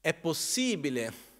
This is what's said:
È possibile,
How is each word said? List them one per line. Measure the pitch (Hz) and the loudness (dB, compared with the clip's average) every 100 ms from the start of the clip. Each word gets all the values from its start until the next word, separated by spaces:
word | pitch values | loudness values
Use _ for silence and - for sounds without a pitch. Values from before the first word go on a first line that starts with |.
È | 160 | 0
possibile, | - 165 151 - - 254 202 143 127 113 - - - | 0 0 0 0 0 2 2 0 -2 -4 -8 -20 -20